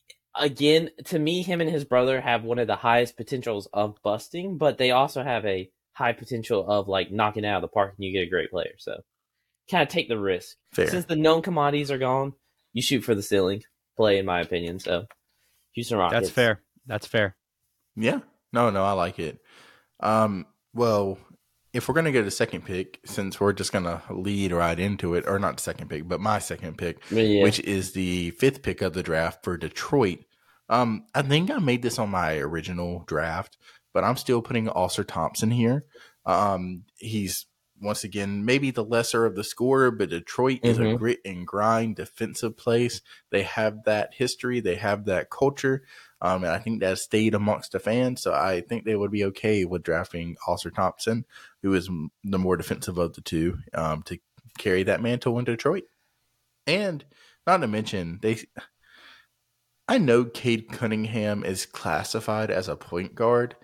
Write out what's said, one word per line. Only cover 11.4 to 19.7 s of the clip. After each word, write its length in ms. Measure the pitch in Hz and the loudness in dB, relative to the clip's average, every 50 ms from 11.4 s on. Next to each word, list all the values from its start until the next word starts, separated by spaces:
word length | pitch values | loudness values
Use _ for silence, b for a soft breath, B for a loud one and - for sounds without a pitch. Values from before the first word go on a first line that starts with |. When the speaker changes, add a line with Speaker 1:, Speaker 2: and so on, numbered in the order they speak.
Speaker 1:
commodities 480 | 165 196 170 151 143 143 147 147 147 139 | 2 0 0 2 2 2 2 0 -2 -2
are 60 | 139 127 | -2 0
gone, 360 | 131 127 131 135 139 139 139 _ _ _ _ _ _ _ - | 0 2 2 0 0 -4 -8 _ _ _ _ _ _ _ -4
you 80 | 117 | -2
shoot 200 | - - 143 113 | 0 2 2 2
for 120 | - - 110 | 2 2 2
the 60 | 101 | 2
ceiling 420 | 98 - 104 98 92 92 101 104 - _ _ _ _ _ _ | 2 2 2 4 4 2 0 -2 -6 _ _ _ _ _ _
play, 220 | - 110 104 98 98 | 4 4 6 6 4
in 80 | 95 | 4
my 140 | 92 90 87 | 2 0 0
opinion. 380 | 82 - 90 85 85 85 90 95 | 0 -2 -2 -2 -2 -4 -6 -6
So 260 | - - 90 85 107 - - _ _ _ _ _ _ _ _ _ _ _ _ | -2 -2 -2 -2 -2 -6 -14 _ _ _ _ _ _ _ _ _ _ _ _
Houston 240 | 117 117 - 117 101 | -8 -4 -2 2 2
Rockets. 220 | 90 85 110 117 | 4 4 4 2
Speaker 3:
That's 100 | 95 87 | 0 2
fair. 320 | - 127 120 113 104 - _ _ _ _ _ | 2 4 4 4 2 0 _ _ _ _ _
That's 200 | - 110 107 - | -8 -8 -8 -4
fair. 300 | - - 110 104 95 - _ _ _ _ _ _ _ _ _ _ _ _ | -2 0 2 2 0 -2 _ _ _ _ _ _ _ _ _ _ _ _
Speaker 2:
Yeah. 240 | 110 110 127 285 262 - - _ _ _ _ | 0 0 0 0 0 -4 -10 _ _ _ _
No, 180 | - 120 120 113 | 2 2 4 4
no, 140 | 98 98 95 | 4 2 2
I 80 | 101 | 2
like 260 | 101 92 87 90 - - | 2 0 0 -2 -2 -6
it. 220 | 82 76 - - b b b b b b | -8 -8 -8 -12 b b b b b b